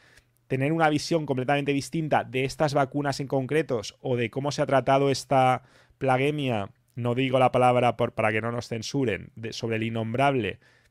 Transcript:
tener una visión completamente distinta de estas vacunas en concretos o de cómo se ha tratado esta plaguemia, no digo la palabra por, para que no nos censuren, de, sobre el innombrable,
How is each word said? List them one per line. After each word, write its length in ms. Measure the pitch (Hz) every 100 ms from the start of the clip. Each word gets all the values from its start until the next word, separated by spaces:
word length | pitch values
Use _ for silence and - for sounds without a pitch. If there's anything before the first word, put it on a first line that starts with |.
| _ _ _ _ -
tener 240 | 135 139
una 180 | 165 156
visión 360 | 147 - 165 147
completamente 480 | 127 127 143 143
distinta 500 | 139 - 170 156 123
de 220 | 113 127 131
estas 280 | - 151
vacunas 460 | 143 135 143 143 135
en 80 | 135
concretos 680 | 139 127 147 156 120 - -
o 140 | 139 123
de 140 | 117
cómo 220 | 135 143
se 100 | 139
ha 40 | 143
tratado 440 | 139 123 135 139
esta 540 | 131 - 135 127 123 _ _ _ _
plaguemia, 720 | 131 127 139 151 135 110 98 _ _ -
no 200 | 120 120
digo 240 | 135 127
la 120 | 127
palabra 460 | 127 123 123 123 113
por, 160 | 117
para 180 | - 110
que 100 | 110
no 100 | 113
nos 160 | 120 -
censuren, 640 | 117 - 143 123 90 - -
de, 160 | 113
sobre 260 | - 113 110
el 60 |
innombrable, 760 | 113 113 113 120 139 135 101 - _ _ _